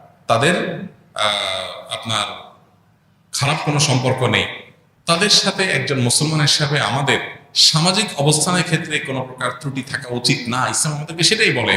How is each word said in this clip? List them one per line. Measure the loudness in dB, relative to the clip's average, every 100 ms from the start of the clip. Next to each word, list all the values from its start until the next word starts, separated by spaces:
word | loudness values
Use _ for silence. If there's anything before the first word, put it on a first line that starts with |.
| -20 _ 0
তাদের, | 2 2 2 -2 -8 -12 -16 _
আহ, | -4 -2 -2 -4 -6 -8 -12 -10
আপনার | -10 -4 -2 -2 -6 -16 -20 _ _ _ _ _ _ _
খারাপ | -2 0 0
কোনো | 0 0
সম্পর্ক | 2 2 2 0
নেই। | 0 0 -2 -6 -18 -20 _ _ -2
তাদের | 2 4
সাথে | 4 2 0
একজন | 0 0 0 0
মুসলমান | 2 2 2 2
হিসাবে | 2 2 2 0
আমাদের | 0 0 0 0 -2 -14 -6
সামাজিক | 4 4 4 2 2 0 0
অবস্থানের | 2 4 2 0
ক্ষেত্রে | 2 0 0 -4
কোনো | -4 -6
প্রকার | -6 -6 -6 -6
ত্রুটি | -8 -6
থাকা | -6 -8 -6
উচিত | -2 0 -2 -2
না, | -2 0
ইসলাম | 0 -2
আমাদেরকে | -4 -6 0
সেটাই | 2 4 2
বলে। | 2 2